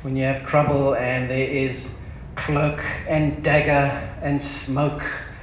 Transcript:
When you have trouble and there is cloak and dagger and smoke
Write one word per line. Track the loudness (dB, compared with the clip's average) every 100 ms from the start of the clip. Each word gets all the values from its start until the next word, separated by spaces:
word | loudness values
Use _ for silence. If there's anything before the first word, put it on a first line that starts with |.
When | -4 -2
you |
have | 0 -2 2
trouble | 4 4 4 4 2
and | 0 0 0
there | 0 0
is | 0 0 -2 -10 -12 -12 -12 -12 -8
cloak | -2 2 2 0 -6 -6 0
and | 2 2 2
dagger | 4 4 6 4 4 0 -6 -6
and | -2 0
smoke | -2 -8 -4 0 0 0 -6 -8 -10 -14